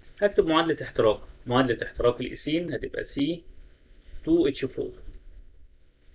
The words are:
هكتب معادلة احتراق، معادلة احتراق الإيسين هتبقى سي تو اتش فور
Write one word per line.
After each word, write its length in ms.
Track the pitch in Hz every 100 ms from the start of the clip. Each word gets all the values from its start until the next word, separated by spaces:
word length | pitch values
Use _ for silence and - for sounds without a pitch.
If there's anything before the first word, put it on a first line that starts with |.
| - -
هكتب 260 | 202 202 160
معادلة 300 | 156 165 147
احتراق، 460 | 127 - 110 101 - - -
معادلة 320 | 123 127 110
احتراق 380 | - - 117 120
الإيسين 520 | 123 110 - 160 175
هتبقى 300 | 117 - -
سي 400 | - 135 143 170 - - - - - - - -
تو 240 | - 170 151
اتش 180 | - 131
فور 280 | - - - - - - - - - - _ _ _ _